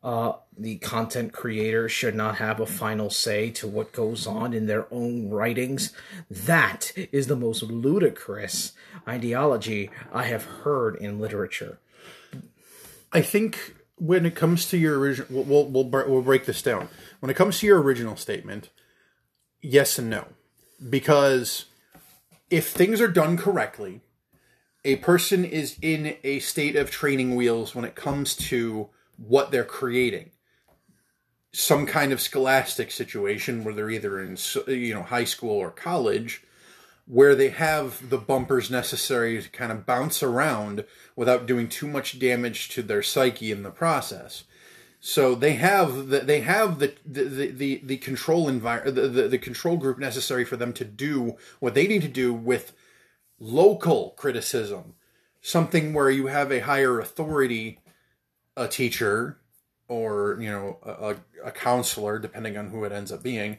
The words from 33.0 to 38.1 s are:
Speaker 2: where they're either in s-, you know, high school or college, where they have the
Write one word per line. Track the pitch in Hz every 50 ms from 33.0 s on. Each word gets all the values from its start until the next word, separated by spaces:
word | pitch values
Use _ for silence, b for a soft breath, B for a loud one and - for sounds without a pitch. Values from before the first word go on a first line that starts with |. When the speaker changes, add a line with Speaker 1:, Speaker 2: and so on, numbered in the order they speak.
| 120 - - 113 101 101 107 104 - - 123 117 110
Speaker 2:
where | 107 104
they're | 104 107 107
either | 113 110 104 101 98 95
in | 95 92 95
s-, | 90 - - - 135 -
you | - 135 123 123 117 110
know, | 104 87
high | - 120 120 120
school | 123 - - - 117 104 101
or | 95 85
college, | - - - 170 175 170 127 107 101 107 117 117 - - - b b b b b b b b b b b b
where | b 127 120 139 143 139
they | 135 139 135
have | - - 160 156 156 151 139 131 117 - 131
the | 127